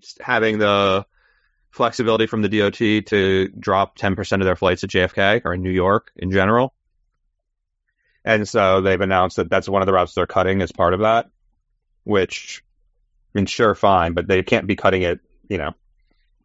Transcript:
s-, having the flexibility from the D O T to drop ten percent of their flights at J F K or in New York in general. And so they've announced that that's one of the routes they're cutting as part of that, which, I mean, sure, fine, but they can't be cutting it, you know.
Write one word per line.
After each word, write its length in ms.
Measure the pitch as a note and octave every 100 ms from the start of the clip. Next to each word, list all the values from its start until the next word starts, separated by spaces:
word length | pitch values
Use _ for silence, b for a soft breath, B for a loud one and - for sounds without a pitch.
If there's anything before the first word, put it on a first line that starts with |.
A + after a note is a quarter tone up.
s-, 160 | - -
having 380 | - A#2+ A2 G#2+
the 480 | G#2 G2+ G2 F#2+ - _ _ _ _ _ _
flexibility 560 | - A#2+ - A2+ A2 A2
from 160 | A2
the 80 | G2+
D 120 | G#2
O 80 | G2+
T 320 | - A2 G#2+
to 460 | - G#2 F#2+ F#2+ F#2+
drop 460 | - - F#2+ F#2+ -
ten 180 | G2+ F#2+
percent 260 | F#2+ G2
of 40 | F#2
their 80 | F2
flights 280 | F#2 F2+
at 60 | G2
J 120 | F#2+
F 120 | F2+
K 280 | - G2 A#2 -
or 80 |
in 80 | F2+
New 80 | F#2
York 420 | F#2 F#2 A2 - -
in 160 | F#2
general. 420 | F#2+ F#2+ A#2 C3 _ _ _ _ _ _ _ _ _ _ _ _ _ _ _ -
And 220 | G#2+ G2+
so 340 | A2+ F#2+ F#2+
they've 180 | F#2+ F#2
announced 360 | F#2+ F#2+ F#2 -
that 140 | E2+
that's 200 | F#2+ G2
one 120 | G2
of 20 | F#2+
the 80 |
routes 220 | F#2 F2 F#2+
they're 100 | F2
cutting 360 | F#2+ F#2 G2
as 100 | F2
part 220 | - F2+
of 80 | F#2
that, 280 | A2 A2+ - _ _ _ _ _ _ _
which, 600 | G#2+ G2+ F2+ - - - _ _ _ _ _ _ _
I 60 | G2+
mean, 60 | F#2+
sure, 280 | - A2 F#2+
fine, 380 | G2+ F#2 E2+
but 140 | E2+ F2+
they 160 | F#2+
can't 240 | F#2 A2+ F#2+
be 80 | F#2+
cutting 280 | G2 F#2
it, 160 | F2 F2 _ _ -
you 80 | F#2
know. 160 | D2 - _ _ _ _ _ _